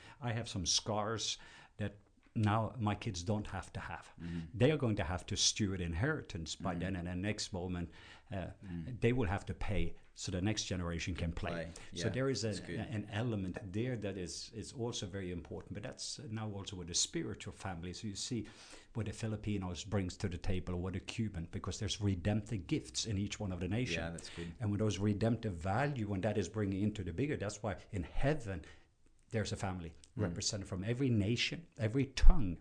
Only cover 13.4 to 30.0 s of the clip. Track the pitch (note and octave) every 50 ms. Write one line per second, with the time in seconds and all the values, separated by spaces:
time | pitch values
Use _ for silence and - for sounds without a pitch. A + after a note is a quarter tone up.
13.4 | F#2+ F#2 - - A2 F#2+ F2 G#2+ A#2+ C3 B2+ G#2+ G2+ G2 F#2+ G2 F2+ D#2+ - -
14.4 | - - - G#2+ F#2 - - - A#2 A#2+ A#2 - A2 F2+ F2 G2 F#2+ F2+ F2+ E2+
15.4 | - - F#2+ F2+ - - F2 - - - - - - - - - - A#2 G#2+ A2+
16.4 | A2 A2 G2 G2 F#2 - G#2 F2+ E2+ E2 E2+ - - - - E3 D#2+ A#2 G#2+ -
17.4 | - G#2 - - - G2 F2+ E2 E2 F2+ F2 - - G#2+ G2 - - - B2+ A2
18.4 | - - - - - - - - - - - A#2 G2+ G2+ G2+ - - A2 G#2+ G#2+
19.4 | - G#2+ G#2 F#2+ F#2 F2+ F2 - - G2 G#2+ G2+ F#2 F2 - - - F#2 F2 E2+
20.4 | - - F#2+ F2+ E2 - F2+ F2+ F2 F#2+ F2 F#2+ - - - - A2 G#2 F#2 E2+
21.4 | E2+ - - G2 - G2 - - A2 G2 - - G#2+ G2+ G2 F2 - G#2 G#2 A2
22.4 | G#2 - A#2+ G2 E2+ - D#3 D3+ - - - - - A2+ G#2 F#2+ G#2 G2 - -
23.4 | G#2+ F#2+ F#2 E2+ F#2 F2 G#2 A#2+ B2+ A#2 E2+ E2 E2 E2+ E2+ D#2+ - - - E2+
24.4 | E2+ E2+ E2+ - A#2+ G2+ G#2 G2+ A2 G#2+ F#2 F#2 G2+ G#2+ G2+ F#2+ G#2 A#2 A#2+ G#2
25.4 | - A2 F2 D#2+ E2 F#2+ G2 A#2+ C#3+ D3 C#3+ A#2+ G#2 G2+ G2+ F#2 F2+ G#2+ G#2 G#2+
26.4 | F#2 - - A2 G#2+ G2 G2 F#2 G#2 G#2+ G#2 - F2+ F2 E2 F#2 C#3 D3+ C3+ F2
27.4 | G2 G#2 - - - G#2 F#2 - - - - F#2 D#2+ - - - - C#3 D3+ D3
28.4 | A2+ G2 F#2+ E2 - - - - - - _ _ - - - - - - - A2
29.4 | G2+ - A2 - - F#2+ F#2 F2+ E2 E2 - -